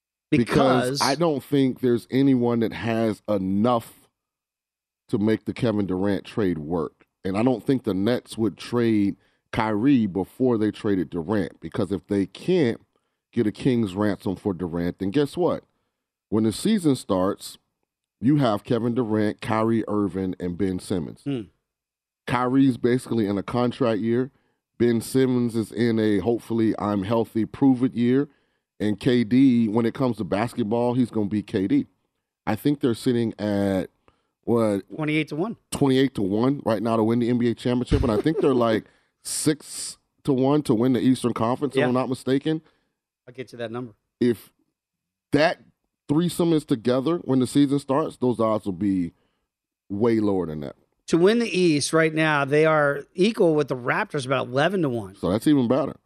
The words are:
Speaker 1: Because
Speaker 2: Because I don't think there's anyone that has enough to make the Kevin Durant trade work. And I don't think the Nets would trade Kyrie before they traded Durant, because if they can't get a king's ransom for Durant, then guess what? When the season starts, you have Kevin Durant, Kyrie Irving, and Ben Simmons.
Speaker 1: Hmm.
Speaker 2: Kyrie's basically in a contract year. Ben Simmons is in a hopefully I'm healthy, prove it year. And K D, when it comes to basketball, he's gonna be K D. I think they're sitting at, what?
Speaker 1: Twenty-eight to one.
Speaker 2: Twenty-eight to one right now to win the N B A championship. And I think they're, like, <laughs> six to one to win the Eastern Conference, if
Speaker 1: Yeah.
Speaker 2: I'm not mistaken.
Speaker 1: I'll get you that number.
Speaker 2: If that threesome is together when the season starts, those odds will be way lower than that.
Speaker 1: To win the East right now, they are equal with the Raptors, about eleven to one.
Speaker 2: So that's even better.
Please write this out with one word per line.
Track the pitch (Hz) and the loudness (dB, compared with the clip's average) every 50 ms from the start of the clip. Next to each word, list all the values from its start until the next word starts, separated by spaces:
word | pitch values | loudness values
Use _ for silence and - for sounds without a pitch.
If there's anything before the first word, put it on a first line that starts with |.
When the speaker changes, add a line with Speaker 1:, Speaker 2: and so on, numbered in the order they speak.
| _ _ _ _ _ _ | _ _ _ _ _ _
Speaker 1:
Because | 151 135 120 - - 151 135 131 127 127 127 127 139 139 | 0 0 0 2 2 2 4 4 4 2 0 -2 -2 0
Speaker 2:
Because | |
I | - - 139 | 0 0 2
don't | 147 175 170 147 131 | 2 0 0 0 -2
think | - - 147 139 135 131 - - | -2 0 2 2 2 2 0 0
there's | 131 123 120 113 - _ | 2 2 2 2 -2 _
anyone | 113 131 139 139 135 123 120 120 117 117 | 0 2 4 4 4 4 2 2 2 0
that | 113 104 | 0 -2
has | - 85 95 117 113 113 113 110 101 - _ - | -4 -6 -4 -2 0 0 0 -2 -2 -4 _ -4
enough | 107 101 95 92 98 101 110 123 123 117 - - - _ _ _ _ _ _ _ _ _ _ _ _ _ _ _ _ _ _ _ _ _ _ _ | -2 -2 0 -2 0 2 2 2 2 0 -2 -8 -20 _ _ _ _ _ _ _ _ _ _ _ _ _ _ _ _ _ _ _ _ _ _ _
to | - 104 | -2 0
make | 101 110 110 107 - | 2 2 0 0 -2
the | - 92 | -8 -6
Kevin | - 123 117 104 104 104 | -2 -2 0 0 0 -2
Durant | 87 92 92 98 101 98 85 - | -2 -2 -2 0 -2 -2 -2 -6
trade | - - 123 107 92 87 80 | -8 -4 -2 -2 0 -2 -4
work. | 73 76 87 85 73 - - _ _ _ _ _ - | -4 -4 -4 -4 -4 -6 -8 _ _ _ _ _ -8
And | 95 95 | -6 -2
I | 101 | 0
don't | 113 131 127 104 - | 0 0 0 0 -2
think | - 139 123 - | -2 -2 -2 -2
the | 110 92 | -2 -2
Nets | 95 98 113 123 113 - - - | 0 0 -2 -2 -2 -6 -10 -6
would | 107 113 101 82 - | -2 -2 -2 -4 -6
trade | - - 117 120 117 117 110 104 101 98 - - _ _ _ _ _ _ | -10 -4 -2 0 0 2 2 2 0 0 -2 -6 _ _ _ _ _ _
Kyrie | - - 110 110 107 101 117 143 143 123 110 | -4 -2 -2 -2 -2 0 2 4 4 4 2
before | 98 85 95 90 - - - 131 127 120 104 | 2 0 -4 -6 -6 -4 -2 0 2 2 2
they | 110 104 | 0 0
traded | 101 - - 107 101 92 82 69 | -2 -2 -2 0 0 0 -2 -4
Durant, | - 87 78 80 90 98 87 - - _ | -6 -8 -4 -2 -2 -2 -2 -4 -8 _
because | - 80 - - 85 82 | -16 -8 -4 -4 -4 -2
if | 98 85 - | -4 -8 -4
they | _ - 151 147 | _ -2 0 0
can't | - - - - - 185 180 143 117 107 - _ _ _ _ _ _ _ _ _ _ | -2 -6 -8 -2 0 2 2 2 0 0 -4 _ _ _ _ _ _ _ _ _ _
get | _ 120 113 | _ -2 -2
a | 104 | -2
king's | 98 - - 139 123 117 113 95 90 | -2 -2 0 0 0 0 -2 -2 -2
ransom | 98 104 107 92 - - 107 92 | -2 -2 -2 -2 -4 -6 -6 -6
for | - - 104 | -4 -4 -6
Durant, | 92 82 92 82 82 87 87 87 85 _ | -4 -4 -6 -6 -4 -4 -4 -4 -4 _
then | 95 98 | -8 -2
guess | 95 147 147 139 - | -2 -2 -2 -2 -2
what? | 175 180 156 98 67 - _ _ _ _ _ _ _ _ _ _ _ _ _ | -2 -2 -2 -2 -4 -8 _ _ _ _ _ _ _ _ _ _ _ _ _
When | 95 110 110 | -2 0 0
the | 113 | 0
season | 104 - - 202 226 208 170 151 131 | -2 -2 0 0 0 2 2 0 0
starts, | - - - 101 92 92 98 - - - - - _ _ _ _ _ _ _ _ _ _ _ _ _ | 0 -2 -2 0 0 0 -2 -2 -6 -12 -18 -18 _ _ _ _ _ _ _ _ _ _ _ _ _
you | 95 127 156 | 0 2 2
have | 147 135 117 104 101 - | 4 2 2 0 -2 -2
Kevin | - 127 113 113 123 117 | -2 -2 -2 0 -2 -2
Durant, | 123 123 107 107 107 107 104 - - | -2 -2 0 0 0 0 0 -2 -6
Kyrie | - - 110 110 110 113 117 113 - - | -4 -2 0 0 2 2 0 0 0 -2
Irving, | 104 104 101 95 80 95 95 92 87 - | -2 -2 -2 -2 -2 -4 -4 -6 -6 -6
and | 87 90 87 85 | -6 -8 -4 -2
Ben | 101 95 92 90 | -2 -2 -2 -4
Simmons. | - - 110 90 76 58 55 - | -6 -4 -4 -4 -4 -6 -12 -12
Speaker 1:
Hmm. | _ 143 139 123 101 78 _ _ _ _ _ _ _ _ _ _ _ _ _ _ _ | _ -8 -8 -8 -8 -12 _ _ _ _ _ _ _ _ _ _ _ _ _ _ _
Speaker 2:
Kyrie's | - 123 123 127 123 127 135 139 135 120 | -4 -2 0 0 2 4 4 4 4 2
basically | - - 120 120 131 - - 117 117 107 | 2 0 0 0 0 -2 -4 -2 -2 0
in | 98 101 101 | 0 -2 -4
a | |
contract | - - - 120 123 123 117 - 135 117 113 95 | -4 -4 -2 0 0 0 0 0 -2 0 0 0
year. | 110 117 120 123 127 143 _ _ _ _ _ _ _ _ _ _ | -2 0 0 -2 -2 -4 _ _ _ _ _ _ _ _ _ _
Ben | 117 120 117 113 | 2 2 2 0
Simmons | 107 - - 131 131 127 127 123 120 117 110 | -2 0 0 2 2 2 2 0 0 0 -2
is | 117 104 - | -4 -4 -4
in | - 92 120 117 113 110 | -2 -2 0 2 2 2
a | 107 107 104 98 | 2 2 2 2
hopefully | 85 117 120 107 - - 113 117 113 104 85 - | 2 0 -2 -2 -4 -4 -2 0 0 0 0 -2
I'm | 95 104 104 101 92 | -2 -2 -2 -2 -2
healthy, | 101 120 117 110 - - 113 107 | 0 0 -2 -2 -2 -2 -4 -4
prove | - - - 139 135 131 120 | -4 -2 2 2 2 4 4
it | 131 120 - | 0 -2 0
year. | 113 120 120 127 135 143 147 _ _ _ _ _ _ _ _ _ _ | 0 0 2 2 2 0 -2 _ _ _ _ _ _ _ _ _ _
And | 98 107 104 - | -2 -2 -2 0
K | - 139 123 123 117 | 0 2 2 2 2
D, | 104 120 127 139 135 120 117 117 107 | 2 4 6 6 6 6 4 2 2
when | 104 117 113 | 0 0 0
it | 113 - | 0 -2
comes | - 135 123 113 - | -2 -2 -2 -2 -4
to | 107 | -4
basketball, | 82 95 98 113 123 - 127 120 101 117 117 120 123 120 | -4 -2 -2 -2 -4 -4 -6 -4 -2 0 0 0 0 0
he's | 127 123 107 | 0 -2 -2
gonna | - 113 104 | -2 -4 -2
be | 95 110 104 | -2 -2 -4
K | - - - 101 95 | -4 -2 -2 -2 0
D. | 101 139 143 - - _ _ _ _ _ _ _ _ _ _ _ | 2 0 0 0 -2 _ _ _ _ _ _ _ _ _ _ _
I | - 107 | -6 -6
think | - - 147 147 - | -2 0 -2 -2 0
they're | - 123 113 | 0 -2 -2
sitting | - - 135 120 120 117 110 - - | 0 0 0 0 2 0 -2 -4 -4
at, | 101 104 101 101 101 98 98 92 82 - _ _ _ _ _ _ _ _ _ _ _ | -4 -2 0 0 0 0 0 -2 -2 -6 _ _ _ _ _ _ _ _ _ _ _
what? | - 117 117 113 107 101 98 - _ 95 | -2 0 0 2 0 0 -2 -4 _ -10
Speaker 1:
Twenty-eight | 156 151 151 151 156 151 - | -6 -4 -2 -2 -2 -4 -4
to | 151 | -6
one. | 147 185 233 180 - _ _ | -6 -6 -6 -6 -12 _ _
Speaker 2:
Twenty-eight | - - 143 135 131 131 139 131 - | -2 0 2 2 4 2 2 2 0
to | - | -4
one | 101 92 101 107 120 131 147 143 - | -2 -2 0 0 0 0 -2 -2 -2
right | - 113 98 | -2 -2 -2
now | 107 117 113 | -2 -2 0
to | 113 | 2
win | 107 110 117 120 | 2 2 2 0
the | 120 117 | 0 0
N | 123 120 | 0 0
B | 120 120 | 0 0
A | 113 | -2
championship. | - - 127 123 123 120 - 147 139 | -2 -2 -2 -2 -2 0 0 0 0
And | 135 123 | 2 0
I | 104 - | 0 0
think | - 156 165 - | 0 0 0 2
they're, | - 147 131 | 2 2 4
like, | 120 117 113 113 - - - _ _ _ | 4 2 2 2 0 -2 -8 _ _ _
<laughs> | _ _ _ _ | _ _ _ _
six | - - - - 151 156 - - - - - - - - _ _ _ _ _ _ | -10 -8 -2 -2 -2 -2 -2 -8 -16 -14 -14 -14 -14 -14 _ _ _ _ _ _
to | - | -2
one | 139 123 131 135 147 151 | 0 2 2 2 2 0
to | 143 - 123 | 2 0 0
win | 107 120 131 | 2 2 2
the | 127 110 | 2 2
Eastern | 90 127 127 - - 120 110 | 2 2 2 2 0 -4 -2
Conference, | - 113 113 127 - 151 131 - | 0 -2 -2 -2 -2 -4 -2 -2
if | 131 | 0
Speaker 1:
Yeah. | 147 143 | 0 0
Speaker 2:
I'm | 123 | 0
not | 127 127 117 | -2 -2 -4
mistaken. | 131 - - 127 135 139 - 156 160 160 - _ _ _ _ _ _ _ _ _ _ _ _ | -6 -6 -2 -2 -2 -2 0 -2 -4 -4 -6 _ _ _ _ _ _ _ _ _ _ _ _
Speaker 1:
I'll | 127 123 | -20 -16
get | 127 123 - | -16 -16 -16
you | - 117 | -12 -12
that | 117 110 | -10 -8
number. | 113 123 127 117 101 _ _ _ _ _ | -8 -10 -12 -12 -16 _ _ _ _ _
Speaker 2:
If | 120 123 113 - - _ _ _ _ _ _ _ _ _ _ _ _ _ _ _ _ _ | 0 0 0 -2 -6 _ _ _ _ _ _ _ _ _ _ _ _ _ _ _ _ _
that | - 139 156 175 - - - _ _ _ _ _ _ _ _ - | 0 0 2 0 -2 -4 -14 _ _ _ _ _ _ _ _ -2
threesome | 143 156 175 170 - - 175 170 | 0 0 0 -2 0 0 2 2
is | 165 151 - | 2 0 2
together | - 147 120 101 120 123 131 123 151 170 165 - | 0 -4 -2 0 0 0 0 0 -2 -4 -2 -2
when | - 131 131 | 0 0 2
the | 127 | 0
season | 117 - 143 143 135 139 143 | 2 2 2 2 4 2 -2
starts, | - - 131 147 160 - - | -2 -2 -2 -2 -2 -4 -4
those | _ 123 127 117 101 | _ 0 0 2 2
odds | 113 110 110 104 - | 0 0 0 -2 -2
will | 104 | -6
be | 92 82 104 101 95 92 87 85 - _ _ _ _ _ _ _ _ _ _ _ _ _ _ _ | -6 -2 0 0 0 0 -2 -4 -8 _ _ _ _ _ _ _ _ _ _ _ _ _ _ _
way | 98 101 113 117 113 110 | -4 0 2 2 2 2
lower | 104 104 98 92 87 | 0 0 0 -2 -2
than | 78 76 78 | -4 -8 -10
that. | 73 67 - _ _ _ _ _ _ - | -10 -12 -14 _ _ _ _ _ _ 0
Speaker 1:
To | - 165 | 2 4
win | 175 196 226 240 | 4 4 4 2
the | 233 202 170 180 | -2 -2 0 2
East | 180 170 151 143 - - | 2 2 2 2 0 0
right | - 160 160 160 156 | 2 2 2 2 0
now, | 156 160 156 151 143 139 | 0 0 2 2 0 0
they | 131 143 151 156 | 2 2 4 4
are | 160 156 156 147 143 143 143 - _ _ | 4 4 2 2 0 -2 -4 -8 _ _
equal | 185 180 226 220 - 196 165 156 | 0 0 0 2 2 2 2 4
with | 151 147 123 | 2 0 -2
the | 139 | -4
Raptors, | 127 120 135 151 185 220 - - 151 120 | -6 -4 -4 -2 -2 -4 -4 -6 -6 -4
about | 127 135 127 117 120 | -2 -2 -2 -2 -2
eleven | 120 135 147 175 202 190 | 0 0 0 0 0 0
to | 160 135 | -2 -2
one. | 117 113 101 92 98 | -2 -4 -6 -10 -10
Speaker 2:
So | - - 87 | -4 -2 0
that's | 95 117 - | 0 2 4
even | 156 147 139 123 113 | 4 4 4 4 2
better. | 127 147 143 - - - _ | 0 0 0 -4 -8 -14 _